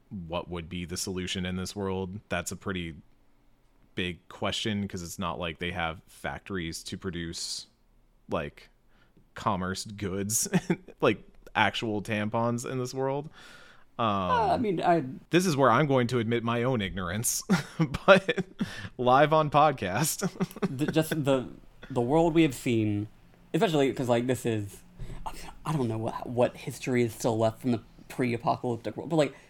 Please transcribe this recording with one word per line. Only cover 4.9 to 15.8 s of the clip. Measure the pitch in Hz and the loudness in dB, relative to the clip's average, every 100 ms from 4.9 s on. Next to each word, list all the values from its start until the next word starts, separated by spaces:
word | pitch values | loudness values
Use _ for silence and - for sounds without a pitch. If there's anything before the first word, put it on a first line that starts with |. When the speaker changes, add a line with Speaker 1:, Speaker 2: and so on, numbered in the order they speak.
| 92 | -6
Speaker 1:
it's | 85 - | -10 -6
not | 87 69 | -4 -2
like | 85 78 | -6 -4
they | 87 | -6
have | 90 82 80 _ | -2 -4 -4 _
factories | - 78 69 - 95 82 80 - | -10 -8 -8 -8 -6 -6 -8 -10
to | 92 | -8
produce, | 98 85 82 82 - - - _ _ _ _ _ - | -8 -6 -8 -8 -8 -10 -12 _ _ _ _ _ -6
like, | 95 73 - - _ _ _ _ _ _ - | -4 -4 -12 -20 _ _ _ _ _ _ -4
commerce | 113 92 92 92 113 | -2 0 -2 -4 -8
goods, | 98 98 98 101 117 - 180 - 170 | -8 -6 -4 -2 -2 2 0 0 -4
<laughs> | - - | -4 0
like, | 135 104 - - - | 2 2 -6 -20 -4
actual | 98 101 - 113 104 | 2 2 2 -4 -4
tampons | 92 104 107 117 117 120 127 | -2 -2 -2 0 0 -2 -4
in | 131 | -6
this | 127 131 | -6 -2
world. | 135 139 156 - - - - - - - | -2 -2 -6 -16 -20 -20 -20 -20 -18 -2
Um, | 113 | 0
Speaker 2:
Uh, | 98 90 466 415 | 2 2 2 2
I | - | 2
mean, | 214 175 | 0 0
I | - 170 127 - - | 2 2 0 -10 0
Speaker 1:
this | 170 185 | 2 2
is | 139 | 4
where | 127 | 6
I'm | 120 | 6